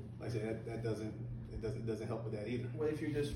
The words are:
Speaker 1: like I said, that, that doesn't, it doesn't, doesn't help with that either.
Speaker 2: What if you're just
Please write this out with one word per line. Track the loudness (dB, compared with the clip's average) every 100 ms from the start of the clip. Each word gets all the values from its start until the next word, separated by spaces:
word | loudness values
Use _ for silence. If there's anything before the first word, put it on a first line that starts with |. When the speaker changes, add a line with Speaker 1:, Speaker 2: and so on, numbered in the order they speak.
| -4 -6
Speaker 1:
like | -2
I |
said, | 0 0
that, | -2 -2
that | 0
doesn't, | 0 0 -2 -4 -4 -4 -4
it | -2
doesn't, | 0 0 0
doesn't | 0 0
help | 0
with | 0
that | 0 0
either. | 0 0
Speaker 2:
What | 2 2
if | 4
you're | 2
just | 2 2